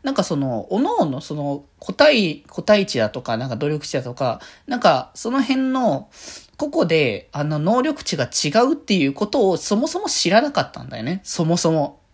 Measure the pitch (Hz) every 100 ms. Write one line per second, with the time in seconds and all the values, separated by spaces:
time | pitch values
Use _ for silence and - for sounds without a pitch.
0 | 277 269 180 147 135 113 - 196 330 466
1 | 160 151 - 151 143 143 - _ - -
2 | 302 262 180 - - - - 208 196 123
3 | 107 127 120 113 131 120 147 151 - 143
4 | 123 123 127 110 - - - 247 196 135
5 | - - 220 269 262 262 262 262 233 139
6 | - - - - - - 294 311 170 160
7 | 135 98 - - 147 151 160 240 294 302
8 | - 147 120 - 151 220 262 311 - 190
9 | 139 139 208 285 196 170 - 208 302 359
10 | 427 - 170 208 285 - 135 - 127 113
11 | 120 190 - - 160 170 165 160 135 -
12 | _